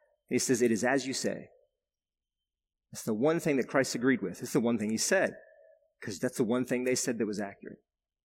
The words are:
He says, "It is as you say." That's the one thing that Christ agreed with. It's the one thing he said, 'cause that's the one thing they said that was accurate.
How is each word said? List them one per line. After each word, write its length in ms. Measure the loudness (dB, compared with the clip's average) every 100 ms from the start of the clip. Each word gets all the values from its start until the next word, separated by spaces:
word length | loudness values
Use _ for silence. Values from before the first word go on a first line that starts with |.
| _ _ -2
He 100 | 0
says, 240 | 2 4
"It 80 | 4
is 120 | 4
as 220 | 2 2 0
you 80 |
say." 360 | -4 -4 -6 -10 _ _ _ _ _ _ _ _ _ _ _ _ _ _
That's 120 | -10
the 100 | -4
one 260 | 0 2 2
thing 180 | 0 0
that 100 | 2
Christ 260 | 0 0
agreed 280 | 2 2 2
with. 200 | 0 -8
It's 120 | -2
the 60 | 0
one 200 | 2 2
thing 100 | 0
he 80 | 0
said, 400 | 2 2 2 -2 -16 -20 -20 _ _ _
'cause 160 | -12 -4
that's 200 | -2 0
the 60 |
one 220 | 0 0 0
thing 200 | -2 0
they 100 | -2
said 240 | -2 -2
that 80 | -2
was 120 | -2
accurate. 400 | -6 -10 -16 -18 _ _ _ _